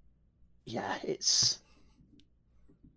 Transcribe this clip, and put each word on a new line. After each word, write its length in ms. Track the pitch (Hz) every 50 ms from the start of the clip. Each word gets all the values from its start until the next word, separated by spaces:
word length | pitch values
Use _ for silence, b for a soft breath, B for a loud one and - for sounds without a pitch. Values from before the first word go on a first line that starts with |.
| - - - _ _ _ _ _ - - - - -
Yeah, 280 | - - - - - - -
it's, 560 | - - - - - - - - - - - - - - - - - - - - - - - - - _ _ _ _ _ _ - - - - _ - - -